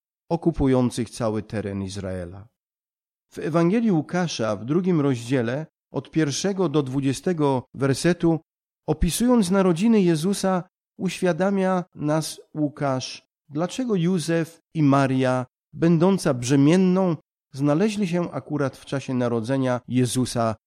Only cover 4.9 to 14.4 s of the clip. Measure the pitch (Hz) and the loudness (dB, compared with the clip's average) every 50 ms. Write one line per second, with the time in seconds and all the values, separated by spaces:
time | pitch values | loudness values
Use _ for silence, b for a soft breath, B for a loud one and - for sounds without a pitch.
4.9 | 175 151 139 139 131 117 113 120 139 131 113 117 127 147 160 - _ _ _ _ | 2 2 2 2 0 -2 -2 -2 -2 0 0 -2 -4 -6 -8 -12 _ _ _ _
5.9 | - 139 - - - 226 240 143 127 - - 196 196 190 185 151 139 151 135 127 | -10 -10 -10 -4 -2 0 0 0 -2 -2 -4 -2 0 0 -2 0 2 0 0 0
6.9 | 127 139 135 139 127 - - 185 180 151 147 139 135 123 - _ - 117 135 139 | -4 -2 -2 -2 -2 -2 -4 -4 -2 0 0 0 0 0 -4 _ -6 -2 0 0
7.9 | 127 - - 170 175 - 170 165 165 156 - _ _ _ _ _ _ _ _ - | 0 0 0 0 0 2 2 0 0 0 -4 _ _ _ _ _ _ _ _ -4
8.9 | 147 - - 165 - - 233 247 247 240 190 170 196 196 185 185 170 160 208 233 | -2 0 0 0 0 0 2 4 4 4 4 4 2 4 4 4 2 2 2 4
9.9 | 226 208 185 175 165 151 160 202 196 - - 190 190 175 175 - _ _ _ _ | 4 4 4 4 2 2 0 -2 -2 0 0 0 0 -2 -4 -8 _ _ _ _
10.9 | _ - 190 180 - - 180 180 165 156 185 202 202 190 185 185 185 180 175 - | _ -8 -6 -6 -4 -2 0 0 0 0 0 0 0 0 0 0 0 -2 -4 -6
11.9 | _ - 147 151 151 160 151 - - - - _ - 156 151 139 - - 147 139 | _ -6 -2 -2 0 -2 -2 -4 -10 -14 -18 _ -4 -4 -4 -4 -4 -4 -4 -2
12.9 | 131 131 - - - - - _ _ _ _ _ 135 151 175 175 - - 262 240 | -2 -4 -6 -8 -12 -16 -20 _ _ _ _ _ -6 -4 -4 -4 -4 -6 -4 -2
13.9 | 208 175 160 180 190 170 143 160 170 165 | 0 0 2 0 0 0 0 0 0 -2